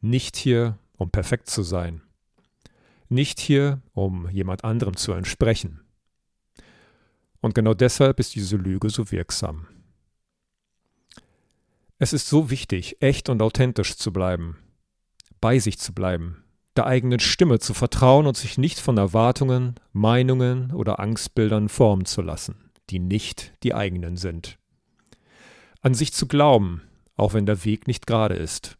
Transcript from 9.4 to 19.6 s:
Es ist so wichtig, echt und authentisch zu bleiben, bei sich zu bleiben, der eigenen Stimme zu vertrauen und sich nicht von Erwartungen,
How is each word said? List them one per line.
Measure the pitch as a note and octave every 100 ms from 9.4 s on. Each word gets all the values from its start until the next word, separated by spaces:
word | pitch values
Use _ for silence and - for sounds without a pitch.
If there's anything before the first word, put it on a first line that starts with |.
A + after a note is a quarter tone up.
| E2+ D#2 D#2+ - _ _ _ _ _ _ _ _ _ _ _ _ _ - _ _ _ _ _ _ _ _
Es | B2+
ist | D3+ -
so | D3 D#3
wichtig, | C3 - F#2+ F2 -
echt | C3+ C#3 -
und | A#2+
authentisch | A2 - B2+ A#2 G2 -
zu | -
bleiben, | F#2 F#2 F2+ E2 D#2+ _ _ _ _ _ _ - _
bei | A2+ B2+
sich | A2 -
zu | -
bleiben, | F#2 F#2+ F2+ E2+ E2+ _ _ _ -
der | B2
eigenen | B2+ B2+ B2
Stimme | - - F3 A#2
zu | -
vertrauen | A2+ B2+ - B2+ C3+ D3
und | B2+
sich | A#2+ -
nicht | C#3 -
von | - A#2
Erwartungen, | G2 A2 A#2 B2 C3+ B2+